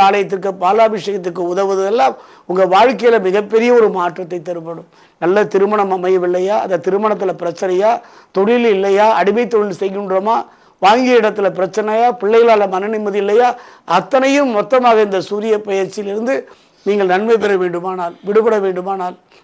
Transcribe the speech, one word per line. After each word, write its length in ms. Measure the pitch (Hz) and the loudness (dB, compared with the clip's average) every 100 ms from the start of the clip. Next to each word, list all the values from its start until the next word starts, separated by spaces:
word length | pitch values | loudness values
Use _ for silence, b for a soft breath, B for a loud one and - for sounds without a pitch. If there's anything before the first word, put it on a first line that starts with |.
| 196 | 4
ஆலயத்திற்கு 440 | 202 180 190 196 185 | 2 -2 -4 -6 -2
பாலாபிஷேகத்துக்கு 800 | 180 208 220 214 180 196 175 175 175 | 0 2 2 0 -6 -6 -6 -6 -4
உதவுவதெல்லாம் 600 | 180 196 190 196 226 175 - B B B | -2 -2 -2 -2 0 0 -2 B B B
உங்க 120 | 180 185 | 0 2
வாழ்க்கையில 440 | 190 247 202 233 226 185 | 4 4 2 2 2 2
மிகப்பெரிய 440 | 196 202 220 240 240 | -2 0 0 4 4
ஒரு 100 | 208 185 | 2 0
மாற்றத்தை 420 | 175 170 175 180 165 | -4 -6 -10 -10 -8
தருப்படும். 420 | 175 165 165 - b b b | -10 -10 -14 -16 b b b
நல்ல 200 | 170 202 208 | 0 0 2
திருமணம் 380 | 196 202 208 196 185 | 0 0 0 -2 -2
அமையவில்லையா, 600 | 180 185 180 180 190 214 | 0 0 0 -2 0 -2
அந்த 160 | 202 175 180 | -2 -4 -2
திருமணத்துல 480 | 196 214 202 190 165 | -2 0 -2 -4 -4
பிரச்சனையா, 480 | 170 165 190 180 208 240 B B B 190 | -6 -4 -2 0 0 0 B B B -2
தொழில் 300 | 202 240 233 | 2 2 2
இல்லையா, 340 | 190 196 196 214 214 | 2 2 4 4 2
அடிமை 240 | 190 214 233 | 2 0 0
தொழில் 260 | 226 208 175 | 0 -2 -4
செய்கின்றோமா, 540 | 196 196 196 190 208 233 - b b b 185 | -6 -6 -4 -2 0 -2 -4 b b b 2
வாங்கிய 340 | 240 254 247 | 4 4 4
இடத்துல 280 | 214 196 190 170 | 2 0 -2 -2
பிரச்சனையா, 500 | 185 220 214 220 240 240 | -4 -2 -2 2 0 0
பிள்ளைகளால 480 | 196 226 233 214 196 185 | 2 4 6 4 2 -2
மன 140 | 208 | -4
நிம்மதி 260 | 220 208 202 | -4 -4 -4
இல்லையா, 260 | 202 214 247 247 B B B 175 | 0 2 2 0 B B B -2
அத்தனையும் 540 | 180 269 269 277 269 208 | 2 0 2 2 0 -2
மொத்தமாக 460 | 208 254 240 220 208 | 0 2 4 4 2
இந்த 120 | 190 - | 0 -4
சூரிய 260 | 208 220 214 208 | -4 -2 -2 -2
பெயர்ச்சியிலிருந்து 680 | 196 190 214 202 202 240 269 - b b _ 196 | -4 -4 -6 -8 -6 -4 -4 -6 b b _ -2
நீங்கள் 240 | 202 190 | 0 2
நன்மை 200 | 185 220 226 | 0 2 0
பெற 80 | 208 190 | 2 0
வேண்டுமானால், 520 | 180 175 185 185 170 175 190 | -2 -4 -6 -6 -8 -8 -2
விடுபட 300 | 208 226 214 196 | 0 2 0 -2
வேண்டுமானால், 500 | 180 180 196 180 180 _ b | -4 -6 -6 -8 -10 _ b